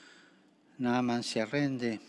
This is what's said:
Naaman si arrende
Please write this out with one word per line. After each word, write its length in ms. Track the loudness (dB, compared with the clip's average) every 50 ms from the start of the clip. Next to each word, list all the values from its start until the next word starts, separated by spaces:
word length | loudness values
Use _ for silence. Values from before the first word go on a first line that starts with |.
| -20 -20 -20 -20 -20 -20 -20 -20 _ _ _ _ _ _ -8 -4
Naaman 400 | 0 2 2 2 2 2 0 0
si 160 | -2 -2 -2 -2
arrende 640 | -2 0 0 0 0 0 0 0 -2 -2 -2 -4 -8